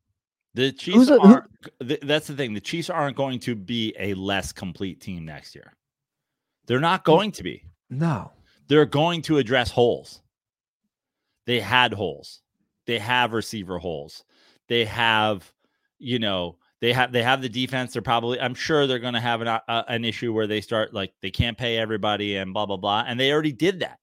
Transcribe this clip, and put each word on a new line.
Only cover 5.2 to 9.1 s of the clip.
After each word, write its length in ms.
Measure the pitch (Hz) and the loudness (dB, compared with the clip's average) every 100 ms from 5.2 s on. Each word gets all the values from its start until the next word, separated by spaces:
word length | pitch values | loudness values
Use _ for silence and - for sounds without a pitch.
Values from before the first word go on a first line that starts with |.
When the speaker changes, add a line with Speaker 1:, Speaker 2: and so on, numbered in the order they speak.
Speaker 1:
next 300 | 80 71 - | -12 -16 -18
year. 180 | - - _ _ _ _ _ _ _ _ _ - | -20 -20 _ _ _ _ _ _ _ _ _ -2
They're 140 | 127 | 0
not 200 | 165 185 | 2 2
Speaker 2:
N-, 140 | - | 4
Speaker 1:
going 180 | 160 208 | 4 4
to 120 | - | -6
be. 200 | 90 60 - - _ | -10 -12 -16 -20 _
Speaker 2:
No. 420 | 127 165 117 - - _ _ - | -4 -2 -2 -6 -18 _ _ 2
Speaker 1:
They're 200 | 147 147 | 4 4
going 360 | 143 165 | 2 0